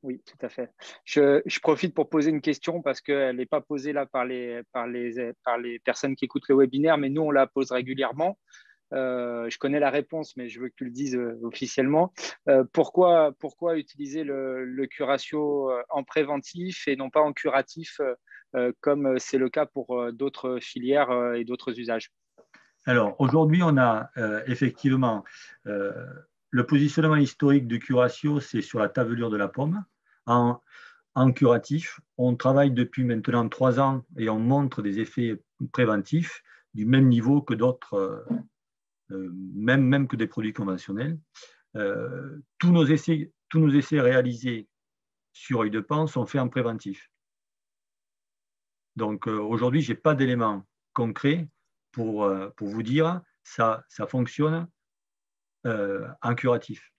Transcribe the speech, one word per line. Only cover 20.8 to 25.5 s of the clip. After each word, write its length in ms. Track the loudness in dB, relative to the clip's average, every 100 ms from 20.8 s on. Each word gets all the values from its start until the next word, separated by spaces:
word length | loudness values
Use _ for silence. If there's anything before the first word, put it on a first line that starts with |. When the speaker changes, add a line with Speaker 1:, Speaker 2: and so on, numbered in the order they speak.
| 0 2 2
Speaker 1:
euh, 220 | 0 -2
et 100 | -2
d'autres 360 | -4 -6 -6 -8
usages ? 320 | -4 -6 -6 _ _ _ _ _ _ _ 2
Speaker 2:
Alors, 300 | 2 2 2
aujourd'hui, 420 | 2 6 6 6
on 160 | 4 4
a, 320 | 4 2 -4 -6
euh, 240 | -4 -4 -4
effectivement, 760 | -2 -2 0 0 2 2 -2 -8 -20 -20